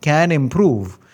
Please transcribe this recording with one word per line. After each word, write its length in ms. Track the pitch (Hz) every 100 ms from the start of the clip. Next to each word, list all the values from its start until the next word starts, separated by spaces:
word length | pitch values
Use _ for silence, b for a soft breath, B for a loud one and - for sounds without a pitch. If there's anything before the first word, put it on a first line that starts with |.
can 320 | 151 156 170
improve. 640 | 156 131 160 196 113 95 - b